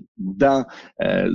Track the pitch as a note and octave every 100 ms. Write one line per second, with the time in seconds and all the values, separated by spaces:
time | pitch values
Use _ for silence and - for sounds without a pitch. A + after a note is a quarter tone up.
0 | - - F#2+ F#2+ C#3 C3+ - - - -
1 | - F#2+ F#2